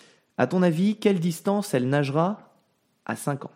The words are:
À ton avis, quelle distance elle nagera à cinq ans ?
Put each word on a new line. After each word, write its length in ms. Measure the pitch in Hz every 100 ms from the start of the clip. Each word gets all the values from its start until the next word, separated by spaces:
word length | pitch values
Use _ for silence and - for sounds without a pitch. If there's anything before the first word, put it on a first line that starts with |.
| - _ _ -
À 100 | 123
ton 140 | 185
avis, 340 | 180 160 196 208
quelle 240 | 214 190
distance 540 | 175 165 - 202 196
elle 160 | 131 123
nagera 640 | 143 139 143 175 214 - _ _ _ _ _ -
à 120 | 113
cinq 260 | - 139
ans ? 60 | -